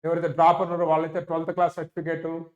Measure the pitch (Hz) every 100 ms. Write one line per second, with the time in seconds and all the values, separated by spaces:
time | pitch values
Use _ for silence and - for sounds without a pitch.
0 | 156 170 170 147 165 175 180 170 170 156
1 | 165 170 - 165 165 175 175 165 160 -
2 | 160 156 165 165 165